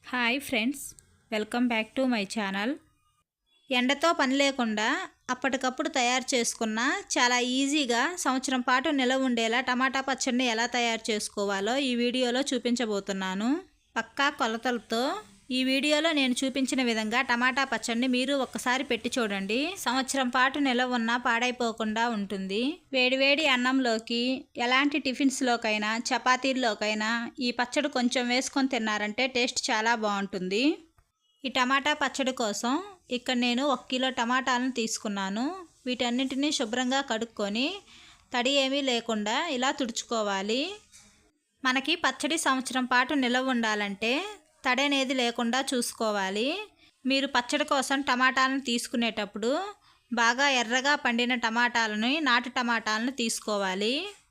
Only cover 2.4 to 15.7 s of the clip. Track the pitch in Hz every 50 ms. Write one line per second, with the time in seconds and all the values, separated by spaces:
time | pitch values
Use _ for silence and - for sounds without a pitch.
2.4 | 208 196 196 196 202 233 294 330 _ _ _ _ _ _ _ _ _ _ _ _
3.4 | _ _ _ _ _ _ 262 247 247 254 277 277 - 330 339 330 294 254 262 277
4.4 | 285 277 269 269 240 226 214 208 214 233 277 349 381 339 _ _ _ - 254 247
5.4 | - 269 247 262 - 254 254 - 320 294 - 277 247 240 247 262 254 - - 247
6.4 | 233 - - - 233 220 220 220 240 269 330 392 381 - - 311 262 247 247 247
7.4 | 240 254 247 262 277 277 277 311 294 233 240 233 247 320 359 349 - 302 254 262
8.4 | 262 - 262 254 247 - 254 254 269 330 302 277 262 247 262 269 262 262 240 233
9.4 | 226 226 226 247 262 247 247 247 262 269 247 269 262 277 269 247 - 277 240 247
10.4 | 262 247 226 220 233 240 240 247 240 233 226 220 - - 220 208 202 - - -
11.4 | 202 202 202 196 196 208 240 277 294 262 247 233 240 247 233 254 254 247 233 247
12.4 | 277 277 269 247 233 240 240 240 254 220 208 196 196 - 196 190 185 185 185 190
13.4 | 208 240 277 349 381 - _ _ _ _ _ 240 220 - - - 277 285 294 -
14.4 | 277 226 220 226 - 262 247 233 - - 233 226 247 285 349 415 415 - - -
15.4 | _ _ 254 254 262 254